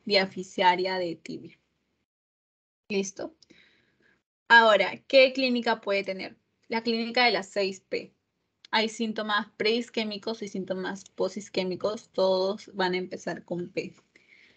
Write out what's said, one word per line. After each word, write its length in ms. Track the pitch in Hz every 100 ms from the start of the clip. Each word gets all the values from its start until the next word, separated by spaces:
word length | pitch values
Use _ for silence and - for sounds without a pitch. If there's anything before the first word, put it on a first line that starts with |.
| -
diaficiaria 920 | 196 190 190 185 - 185 180 185 185
de 180 | 175 165
tibia. 440 | - - - - _ _ _ _ _ _ _ _ _ _ _ _ -
¿Listo? 460 | 202 196 - - _ _ - _ _ _ _ _ _ _ _ -
Ahora, 500 | 233 226 202 185 - -
¿qué 260 | 269 262
clínica 480 | 262 262 247 226 226
puede 220 | 202 196
tener? 340 | 196 190 185 - _ _ -
La 160 | 226
clínica 420 | 233 226 233 233 240
de 60 |
las 180 | 190 190
seis 320 | 202 190 196
P. 320 | - 185 190 _ _ _ _ _ -
Hay 180 | 220 220
síntomas 580 | 220 226 220 214 208 214 -
preisquémicos 840 | 214 233 233 - 220 202 220 226
y 80 | 202
síntomas 560 | 196 180 185 185 196 -
posisquémicos, 1000 | - 185 - - - 185 175 202 214 -
todos 600 | - 190 185 190 214 -
van 220 | 196 180 185
a 20 |
empezar 480 | 185 - - 185 -
con 240 | 175 175
P. 260 | - - - _ _ _ _ _